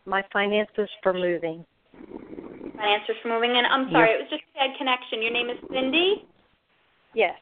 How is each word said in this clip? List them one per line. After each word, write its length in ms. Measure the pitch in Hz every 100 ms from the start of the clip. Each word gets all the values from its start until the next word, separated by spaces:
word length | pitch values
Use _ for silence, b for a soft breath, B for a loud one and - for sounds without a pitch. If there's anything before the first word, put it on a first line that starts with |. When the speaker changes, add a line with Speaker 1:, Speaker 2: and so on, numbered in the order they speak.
| -
Speaker 1:
my 180 | 196 196
finances 580 | 208 202 208 208 - 202 -
for 120 | 190
moving. 520 | 185 180 170 165 165 170 _ _ - - - - - - - - -
Speaker 2:
Finances 400 | 208 208 208 220
for 60 | 233
moving. 220 | 226 240 247
And 80 | 240
I'm 240 | 269 262
sorry, 200 | 240 220
Speaker 3:
Yep. 80 | 220
Speaker 2:
it 20 |
was 60 | -
just 140 | 302 -
a 60 | 302
bad 180 | 269 262
connection. 440 | 262 247 - 226
Your 100 | 226
name 180 | 240 240
is 80 | 247 -
Cindy? 540 | 262 262 311 359 403 - _ _ _ _ _ _ _ _
Speaker 1:
Yes. 220 | - 180 -